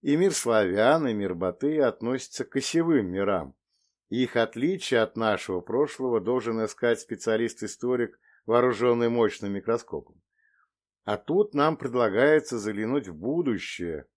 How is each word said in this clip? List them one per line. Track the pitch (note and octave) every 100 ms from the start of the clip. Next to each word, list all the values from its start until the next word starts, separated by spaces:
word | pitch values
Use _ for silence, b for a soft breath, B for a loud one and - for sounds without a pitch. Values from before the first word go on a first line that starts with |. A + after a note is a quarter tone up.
И | - D3+
мир | F#3+
славян, | D#3 A#2+ A2 G2 G2 A#2 D#3+ C#3
и |
мир | G#2+ G2
Батыя | F2 F#2 F2+ C#3+ D#3 C3
относятся | - A2+ B2+ - - B2
к | C3+
осевым | - E3 E3 D3 F#2+
мирам, | F#2 G2 F#2+ C#2+ - _ _ _ _ _
и | A#2
их | B2+ A#2+
отличия | A2+ A#2 D3 F#3+ - A#2+
от | A2
нашего | - A2 G2 - F#2
прошлого | F2 A#2 D3 - C3 A2+
должен | F#2+ B2+ A2+ A2+
искать | A2 - A#2+ A#2
специалист-историк, | - A2 - A2 A#2 - A2 - B2 B2+ A#2 _ b b -
вооружённый | A#2 B2+ A2 B2 A#2+ A#2
мощным | A#2+ A2 - G2+
микроскопом. | G2 F#2+ A2+ - D2+ - _ _ _ _ _ _ _ _ _
А | - G#2
тут | - E3+ G#3
нам | D3 D3+ E3
предлагается | B2+ B2 A2+ G2 C#3 D#3 D3+ A#2+
заглянуть | G#2 G2+ A2 C#3 G2
в |
будущее | D#2 G2+ D#3+ D3+ G2+ - - F2 D#2 C2+